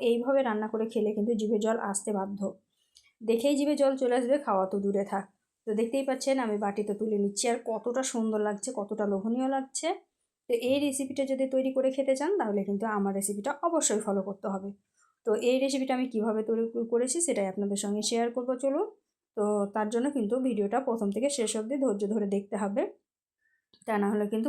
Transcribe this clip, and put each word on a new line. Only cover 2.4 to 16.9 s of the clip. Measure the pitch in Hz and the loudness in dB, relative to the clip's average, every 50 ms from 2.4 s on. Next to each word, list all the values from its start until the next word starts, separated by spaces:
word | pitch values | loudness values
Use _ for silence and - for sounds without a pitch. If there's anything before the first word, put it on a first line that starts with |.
| 196 190 - - _ _ _ _ _ _ _ - _ _ _ - | -6 -6 -8 -10 _ _ _ _ _ _ _ -20 _ _ _ -6
দেখেই | 226 214 226 226 226 285 294 269 | -2 0 2 2 4 4 4 4
জিভে | 285 294 294 285 | 4 2 4 4
জল | 277 269 269 262 | 4 2 2 2
চলে | 269 240 247 262 | 2 2 2 2
আসবে, | 240 233 277 285 285 | 2 2 2 2 2
খাওয়া | 240 202 190 190 190 | 2 2 2 2 0
তো | - 202 | 0 -2
দূরে | 196 196 196 196 202 202 | 0 0 0 0 0 0
থাক। | 202 196 190 - _ _ _ _ _ _ - | -2 -4 -4 -6 _ _ _ _ _ _ -6
তো | 226 208 208 | -4 0 0
দেখতেই | 240 226 269 277 269 269 | 0 0 0 0 0 0
পাচ্ছেন | 262 262 - 269 269 262 247 | -2 0 0 0 2 2 2
আমি | 220 208 | 0 0
বাটিতে | 208 208 202 202 214 208 208 196 208 | 0 0 -2 -2 -2 -2 -2 -2 -2
তুলে | 208 214 214 202 202 | -2 0 2 2 2
নিচ্ছি, | 202 202 - - 233 | 0 0 0 0 0
আর | 233 240 240 240 | 0 0 -2 -4
কতটা | 220 208 208 247 240 262 262 | -4 -4 -2 -2 -2 -2 -2
সুন্দর | 262 - 233 226 220 214 208 214 | -2 -2 0 0 0 2 0 0
লাগছে, | 208 202 202 - 254 - 214 | 0 -2 -4 -6 -6 -6 -6
কতটা | 196 202 214 220 208 202 | -6 -4 -2 -2 0 0
লোভনীয় | 196 196 196 220 233 262 262 262 269 | 0 0 0 0 0 0 0 0 0
লাগছে। | 269 262 262 - - - 330 392 381 - _ _ _ _ _ _ _ _ - | -2 -2 -4 -6 -4 -2 -2 -4 -4 -8 _ _ _ _ _ _ _ _ -2
তো | 240 233 233 247 | 0 2 2 2
এই | 269 285 294 | 2 2 2
রেসিপিটা | 285 269 269 269 269 262 - 269 277 | 0 0 -2 -4 -4 -2 -2 0 0
যদি | 269 262 269 262 269 | 0 0 0 2 2
তৈরি | 262 262 269 262 | 2 2 2 2
করে | 262 269 269 | 2 2 2
খেতে | 262 277 262 269 262 | 2 2 2 2 2
চান, | 262 285 339 415 | 2 2 0 2
তাহলে | 370 240 214 202 208 196 | 2 2 0 0 0 0
কিন্তু | 202 202 196 226 226 214 | 0 -2 -2 0 0 0
আমার | 202 196 196 196 196 | 2 2 0 0 0
রেসিপিটা | 196 - 208 208 208 262 285 - - | -2 -2 -4 -4 -4 -4 -4 -2 0
অবশ্যই | 339 339 302 285 - 214 214 220 | 0 2 2 2 2 2 0 0
ফলো | 208 196 196 190 | 0 0 -2 -2
করতে | 202 196 - - 208 196 | -4 -6 -6 -6 -6 -6
হবে। | 190 196 202 202 - _ _ _ _ _ _ _ _ - | -6 -6 -8 -12 -14 _ _ _ _ _ _ _ _ -2
তো | 233 214 - 247 240 | 0 0 2 2 2
এই | 254 262 269 | 2 4 2
রেসিপিটা | 277 269 269 262 262 262 | 2 0 0 0 0 0
আমি | 254 254 254 - | 0 -2 -2 0
কীভাবে | 220 214 226 214 220 214 220 | 0 0 0 0 0 0 0
তৈরি | 226 226 226 226 233 233 233 226 | 0 0 0 -2 -2 -4 -2 0